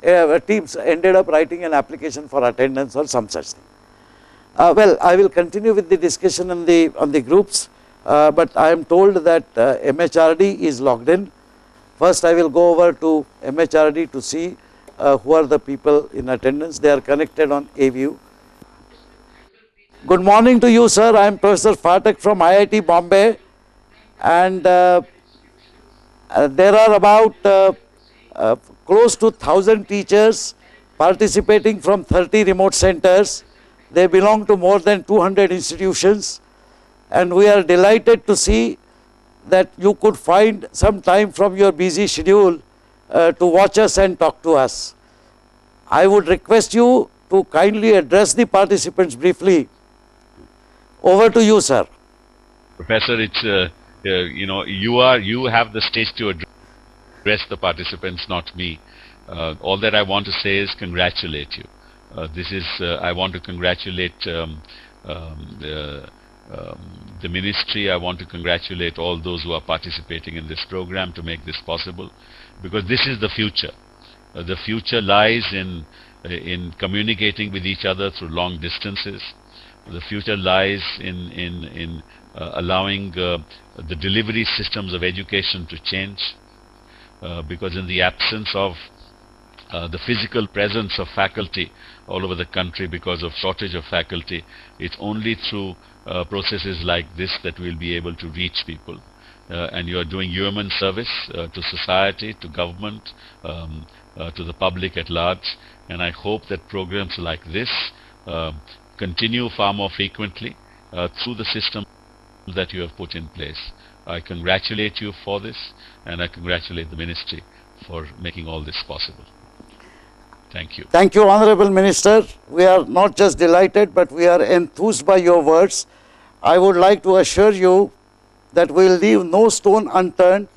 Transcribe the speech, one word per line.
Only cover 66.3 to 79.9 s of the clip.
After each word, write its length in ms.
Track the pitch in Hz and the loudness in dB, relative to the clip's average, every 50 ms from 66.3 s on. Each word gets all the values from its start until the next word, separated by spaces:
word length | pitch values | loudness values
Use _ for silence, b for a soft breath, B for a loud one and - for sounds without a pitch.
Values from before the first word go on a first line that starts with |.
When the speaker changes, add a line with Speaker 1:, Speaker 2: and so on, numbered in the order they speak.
| 50 50 50 50 | _ _ _ -20
Speaker 2:
um, 640 | 50 50 50 50 50 50 - - 50 - - - - - | -18 -16 -16 -16 -18 -18 -20 -20 -20 -20 -20 -20 -20 -14
the 80 | - 85 | -14 -10
ministry. 600 | 87 92 92 101 104 - - - - 107 101 98 | -8 -6 -6 -6 -6 -6 -8 -8 -6 -6 -4 -4
I 60 | 92 87 | -4 -4
want 220 | 87 90 90 87 | -4 -6 -8 -10
to 60 | 90 | -12
congratulate 720 | - - 85 85 87 87 87 - - 95 87 87 85 82 - | -16 -16 -10 -4 -4 -4 -4 -4 -10 -10 -8 -8 -8 -8 -6
all 240 | 82 87 87 85 | -6 -6 -6 -6
those 220 | 80 90 90 85 78 | -8 -10 -10 -10 -8
who 80 | 87 | -8
are 100 | 82 80 | -8 -10
participating 760 | 78 - 82 80 - 90 80 - - _ 85 82 80 - 82 82 | -6 -6 -8 -8 -6 -12 -14 -14 -14 _ -14 -14 -14 -14 -16 -14
in 100 | 80 78 | -14 -14
this 180 | 78 78 - _ | -14 -14 -14 _
program 440 | 95 95 92 87 92 95 92 90 82 | -12 -12 -12 -10 -8 -10 -10 -10 -12
to 100 | - 82 | -14 -12
make 220 | 82 82 80 73 | -12 -12 -14 -14
this 160 | 82 78 - - | -14 -16 -14 -10
possible, 440 | - 85 85 - 95 87 87 - - _ b b b b b b b b b 87 | -10 -10 -10 -10 -12 -14 -16 -18 -20 _ b b b b b b b b b -18
because 240 | 92 82 110 95 87 | -10 -8 -8 -6 -4
this 180 | 120 127 - | -4 -4 -2
is 140 | 135 131 110 | -4 -6 -6
the 100 | 107 104 | -6 -8
future. 440 | - - 110 104 - - - - - _ _ _ _ b b b b b b _ _ | -6 -4 -6 -6 -6 -8 -8 -8 -10 _ _ _ _ b b b b b b _ _
Uh, 100 | - 87 | -16 -10
the 120 | 85 92 90 - | -10 -10 -10 -8
future 360 | - 107 113 110 - - 117 | -8 -8 -8 -8 -4 -4 -4
lies 440 | 104 95 98 101 104 110 113 117 110 - | 0 2 2 4 4 2 2 -2 -4 -6
in, 340 | 101 98 92 92 90 85 76 - b b b b b b _ | -8 -8 -10 -10 -10 -12 -14 -18 b b b b b b _
uh, 60 | 85 | -14
in 440 | 90 85 - 82 90 90 90 87 85 _ | -14 -12 -10 -10 -10 -10 -10 -12 -12 _
communicating 720 | - 92 95 104 104 110 113 92 107 104 101 - 107 104 | -8 -6 -6 -6 -4 -4 -4 -2 -4 -4 -4 -4 -8 -8
with 140 | 95 98 87 | -8 -8 -6
each 200 | 92 95 87 - | -6 -8 -4 -4
other 240 | 98 92 92 98 98 | -6 -4 -4 -6 -8
through 180 | 92 - 95 82 | -8 -10 -14 -10
long 300 | 80 85 90 90 90 82 | -6 -6 -6 -6 -6 -10
distances. 600 | 76 85 - - - 104 98 95 - 101 98 98 - - - _ _ b b b b b b b _ - | -10 -12 -12 -10 -10 -10 -10 -10 -12 -12 -14 -16 -18 -20 -20 _ _ b b b b b b b _ -18